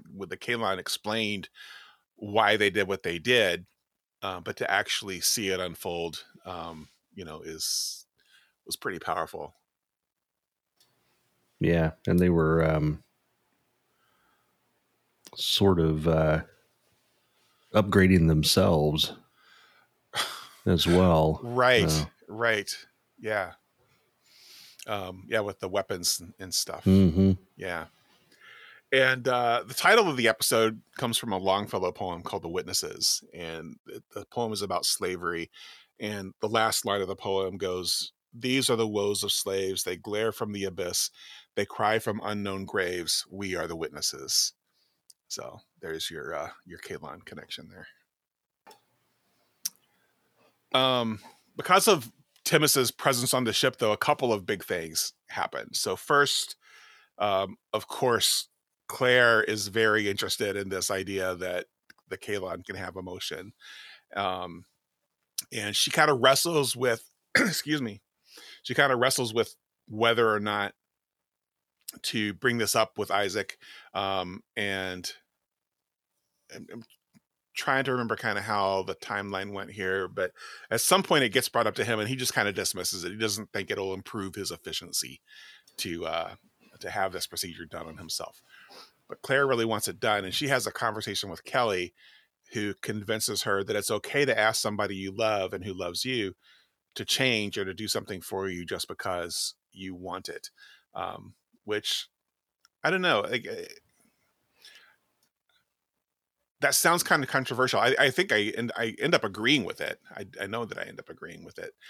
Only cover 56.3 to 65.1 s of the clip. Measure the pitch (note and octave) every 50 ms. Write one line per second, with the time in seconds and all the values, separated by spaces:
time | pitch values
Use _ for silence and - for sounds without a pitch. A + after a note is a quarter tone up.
56.3 | - - - - - _ _ - - - - - - - _ _ _ - G2 G#2
57.3 | G2 F#2+ G2 F#2+ - - _ _ - A2 - - - - C3+ B2+ A#2 G#2 - -
58.3 | - - - - _ _ _ _ _ _ _ - - - C3 B2 B2 B2+ B2 A#2
59.3 | A#2 A2 G#2+ - G#2+ G#2+ G2 G2+ F#2+ A2+ A2+ A2 G#2+ A2 G#2 G2+ G2 G2 - G2
60.3 | - - A2 G2+ G2 G2+ G2+ G2 F#2+ F#2 F2+ - G2+ F#2+ F#2+ F#2+ G2 F#2+ F#2 F#2
61.3 | F2+ E2+ F2+ F2+ F2+ F2+ - _ _ _ _ _ - _ _ - F#2 - - -
62.3 | G2+ G2+ F#2 F#2 E2+ E2+ F#2 - G2 F#2 F#2+ F2+ E2+ F#2+ F2+ F2+ F2+ G2 - -
63.3 | - D#2 F#2 G#2 - _ - - - - - - - - _ _ - G2+ G2+ F#2
64.3 | F#2 F#2 F2+ F2+ E2+ E2 E2+ _ _ _ _ _ _ _ _ _